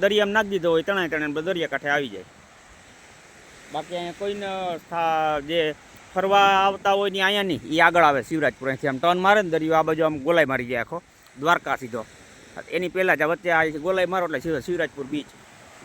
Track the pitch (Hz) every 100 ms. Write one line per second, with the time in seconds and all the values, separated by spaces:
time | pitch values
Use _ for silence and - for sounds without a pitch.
0 | 196 208 202 214 202 196 170 165 180 196
1 | 165 156 151 147 165 180 151 135 143 147
2 | 135 95 90 - - - - - - -
3 | - - - - - - - 147 156 175
4 | 175 170 202 202 196 190 185 160 - 170
5 | 165 160 156 151 143 170 156 147 - -
6 | - 185 190 202 196 196 196 190 202 196
7 | 202 190 190 208 190 123 113 156 170 170
8 | 156 139 110 160 139 - 131 131 143 131
9 | 170 180 190 214 180 156 156 160 160 160
10 | 156 151 139 170 135 131 123 120 113 170
11 | - _ - 127 151 170 151 127 123 113
12 | 107 - - - - 165 - 160 180 180
13 | 185 147 156 170 175 165 160 151 165 190
14 | 175 185 175 143 165 147 - 175 156 143
15 | 131 147 - - - - - -